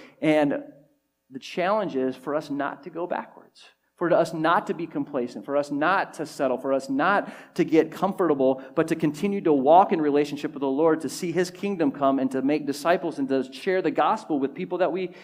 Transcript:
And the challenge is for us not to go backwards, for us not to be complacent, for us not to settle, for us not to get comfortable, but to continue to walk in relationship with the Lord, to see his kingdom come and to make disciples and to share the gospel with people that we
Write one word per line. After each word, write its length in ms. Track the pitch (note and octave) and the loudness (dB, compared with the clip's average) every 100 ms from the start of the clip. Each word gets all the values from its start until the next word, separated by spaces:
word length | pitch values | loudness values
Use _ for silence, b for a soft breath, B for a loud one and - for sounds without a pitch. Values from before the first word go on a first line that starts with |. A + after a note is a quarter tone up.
| B B | B B
And 420 | D#3 D3+ D3 - - - _ _ _ _ _ | 2 2 2 0 -8 -18 _ _ _ _ _
the 100 | C3 | -18
challenge 580 | - - F3+ G#3+ F3+ C3 | -10 -4 0 0 -2 -2
is 180 | C3 B2+ | -2 -4
for 180 | D#3 | -4
us 160 | D3 D3+ | -4 -4
not 340 | C#3+ C#3+ - | -4 -4 -6
to 60 | F3+ | -12
go 160 | E3 F3+ | -10 -6
backwards, 560 | - - - - _ - _ _ _ | -6 -8 -16 -20 _ -20 _ _ _
for 120 | E3+ | 2
us 200 | E3+ E3 | 4 2
not 340 | D#3+ D#3 F#3 G#3 | 0 2 2 0
to 60 | |
be 140 | E3 E3+ | -6 -6
complacent, 560 | D#3 C3 C3+ A#2+ - | -6 -4 -4 -4 -8
for 140 | B2 C#3+ | -2 -2
us 120 | C#3+ | -2
not 440 | C#3+ D#3 F#3+ D3+ | 0 2 2 -2
to 120 | - D3 | -6 -10
settle, 320 | - C3+ A#2+ | -2 -2 0
for 140 | C3+ | 0
us 180 | C3+ C3 | -2 0
not 400 | C3+ E3 G3+ - B B - | 0 2 2 0 B B -2
to 100 | D#3+ | 4
get 260 | D#3 D#3 | 4 4
comfortable, 720 | - F#3+ G3 E3+ C#3 C3 C3 B | 0 -2 0 0 4 2 2 B
but 140 | - D#3+ | -2 -2
to 80 | D#3+ | 0
continue 460 | D#3+ D3+ G3+ G3+ | -2 -2 -2 0
to 100 | D#3+ | 2
walk 400 | C#3+ C3 E3+ G3 | 4 8 8 8
in 100 | F3+ | 2
relationship 520 | D3 C#3+ D3 C#3+ D3+ | 2 2 0 -4 -8
with 80 | C#3 | -4
the 60 | C3+ | -2
Lord, 340 | C3+ D#3+ D#3 | 2 2 2
to 80 | C#3 | -2
see 240 | - F3+ | -4 -2
his 180 | E3+ F3+ | -2 -2
kingdom 400 | - G3+ F#3+ D3 | -4 -6 0 -2
come 280 | - C#3 C3+ | 2 2 2
and 120 | C3 | 0
to 100 | C3 | 0
make 240 | C3 D3+ C#3+ | 0 0 -2
disciples 540 | C#3 E3 F3 E3+ C#3 | -2 0 0 0 -4
and 80 | C3+ | -2
to 240 | C3+ C3 | -2 -2
share 300 | - G3 F#3 | -6 -4 -2
the 100 | D#3+ | 0
gospel 480 | C#3 D#3 F#3 - D3 | 0 0 0 -2 -4
with 160 | C#3+ - | -4 -6
people 220 | F3+ F3 | -8 -2
that 160 | F3 | -2
we 200 | F3 F#3 B | -2 -6 B